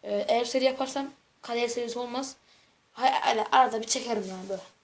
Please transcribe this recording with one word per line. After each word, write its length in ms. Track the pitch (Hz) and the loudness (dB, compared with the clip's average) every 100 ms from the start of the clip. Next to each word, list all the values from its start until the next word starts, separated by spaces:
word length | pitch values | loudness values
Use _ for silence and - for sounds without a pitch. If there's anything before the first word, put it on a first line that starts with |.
Ee, 220 | 208 208 - | -2 -2 2
eğer 160 | 226 | 2
seri 200 | 240 262 | 2 2
yaparsam 460 | 262 262 262 277 277 - _ _ | 2 0 -4 -4 -6 -10 _ _
kariyer 260 | - 233 240 | -6 -2 -2
serisi 300 | 240 240 233 | -2 -4 -6
olmaz. 380 | 247 240 269 - _ _ _ _ _ | -6 -6 -6 -10 _ _ _ _ _
Hay-, 380 | - 262 - - | 2 2 4 2
öyle 140 | 220 - | 2 4
arada 280 | 262 247 220 | 6 6 2
bir 60 | 226 | -2
çekerim 380 | 262 233 220 190 | -4 -2 -4 -4
yani 200 | 185 196 | -8 -8
böyle. 140 | 190 - _ | -8 -10 _